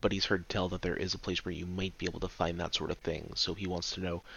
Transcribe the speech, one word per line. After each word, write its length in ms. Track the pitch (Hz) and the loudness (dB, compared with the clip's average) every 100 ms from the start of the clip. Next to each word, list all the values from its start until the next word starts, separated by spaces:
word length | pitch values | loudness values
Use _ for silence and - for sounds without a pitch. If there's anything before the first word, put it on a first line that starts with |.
but 100 | 104 | 2
he's 140 | 98 - | 4 4
heard 220 | 95 85 | 2 2
tell 220 | 101 90 | 2 2
that 120 | 90 | 2
there 140 | 90 - | 0 0
is 180 | 92 | 0
a 60 | 98 | -2
place 240 | - 87 | 0 0
where 100 | 92 | 0
you 120 | 82 90 | -4 -2
might 320 | 92 95 - | -2 -2 -2
be 80 | 90 | -2
able 160 | 82 | 0
to 60 | 92 | -2
find 320 | - 85 85 | 0 0 2
that 140 | 82 | 0
sort 160 | - 80 | 0 0
of 60 | 87 | -2
thing, 320 | - 78 76 - | -2 -2 -4 -2
so 180 | - | 0
he 140 | 90 92 | 0 -2
wants 240 | 87 - | 0 -2
to 80 | - | -2
know 240 | 92 87 - | -2 -2 -6